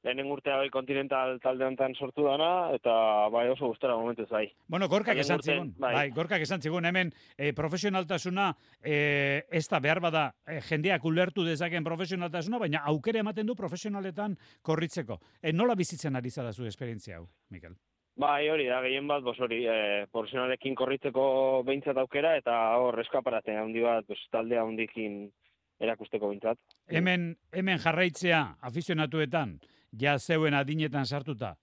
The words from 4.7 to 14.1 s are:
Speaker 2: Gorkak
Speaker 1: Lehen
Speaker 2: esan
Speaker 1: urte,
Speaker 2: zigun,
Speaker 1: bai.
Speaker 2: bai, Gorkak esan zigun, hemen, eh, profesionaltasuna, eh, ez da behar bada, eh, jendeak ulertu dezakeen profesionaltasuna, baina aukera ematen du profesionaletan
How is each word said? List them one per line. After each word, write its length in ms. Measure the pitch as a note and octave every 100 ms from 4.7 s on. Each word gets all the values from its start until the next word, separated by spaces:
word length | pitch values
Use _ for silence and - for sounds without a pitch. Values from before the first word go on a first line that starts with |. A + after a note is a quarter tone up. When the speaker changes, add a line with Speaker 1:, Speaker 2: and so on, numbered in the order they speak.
| E3 F#3+
Speaker 2:
Gorkak 260 | G3 G#3+
Speaker 1:
Lehen 60 | G3+
Speaker 2:
esan 160 | D3+ E3+
Speaker 1:
urte, 140 | C#3
Speaker 2:
zigun, 180 | C#3+ C3+ G2+
Speaker 1:
bai. 140 | C3
Speaker 2:
bai, 160 | B2+ C#3+
Gorkak 320 | B2+ E3+ F#3+
esan 180 | D#3 F#3
zigun, 240 | D3+ F3 E3+
hemen, 240 | F#3 F3 - - -
eh, 140 | C#3+
profesionaltasuna, 960 | C#3+ D#3 F3+ G3+ F#3+ D#3+ F3 F3+ F#3 G3 - _ _
eh, 600 | D#3 D3 D3 C#3+ C#3 C#3 -
ez 160 | E3+ D#3
da 100 | D#3+
behar 220 | C#3 F3
bada, 340 | E3+ D#3 C#3 - -
eh, 100 | D#3 -
jendeak 380 | D#3 E3+ E3+
ulertu 400 | D#3+ D#3+ F#3 F#3+
dezakeen 400 | E3+ D#3+ E3+ E3+
profesionaltasuna, 760 | D#3 E3 F3+ F#3 F3 E3+ E3 A#3+
baina 200 | F3+ D#3 C#3+
aukera 300 | D3+ A3 A3
ematen 260 | G#3 G#3 G#3+
du 80 |
profesionaletan 840 | B3 F#3+ F3 G#3+ G3 F#3+